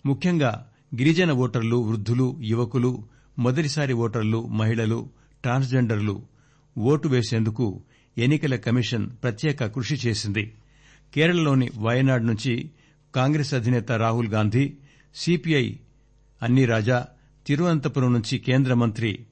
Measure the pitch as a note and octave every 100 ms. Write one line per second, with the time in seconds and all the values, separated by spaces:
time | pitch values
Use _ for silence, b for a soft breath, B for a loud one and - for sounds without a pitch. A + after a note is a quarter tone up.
0 | C#3 C3+ F3+ F3 C3 G#2+ - b b A#2
1 | C#3 D#3+ F3 C3 B2 B2 A2+ A#2+ A2 A2+
2 | G#2 B2 B2+ C#3 A2 A2+ A#2+ B2+ B2 A#2+
3 | - b b - A#2+ C3 D3+ D#3 C#3 A#2
4 | A#2 A2+ A2 A2+ A#2 A2 A2 A#2 A2 A#2
5 | A2+ b b b B2+ B2+ C3 B2+ A#2 G#2+
6 | G#2 G2 - b b b b - A2+ D3+
7 | D#3+ B2+ G#2+ A2+ A2 A2 A2+ F#2 b b
8 | b - B2 D3+ D3+ B2+ - B2 A2 A#2
9 | G2+ - - G#2 D#3 C#3+ A2 A#2 A2 D3+
10 | A#2 G#2+ G#2 G2+ G#2 - b b b b
11 | b C#3 D#3+ F3 D#3 C3+ B2+ G#2+ G#2+ B2
12 | C3+ B2+ A2+ G#2+ C#3 A#2 D#3 b b b
13 | _ C3 C3 D3+ C#3 C3 A2+ B2 A2 A2+
14 | A2+ A#2 A2+ G#2+ G#2 A#2+ C#3 - b b
15 | b - E3 F3 D#3+ D3 A2+ - - _
16 | _ _ _ _ A#2 C3 B2 A2 A2 B2
17 | C3 b b b - C#3+ F3 D#3+ C3 C#3
18 | B2+ A#2+ A2 B2+ - C3 C3 A#2+ A#2 G#2+
19 | A2 - -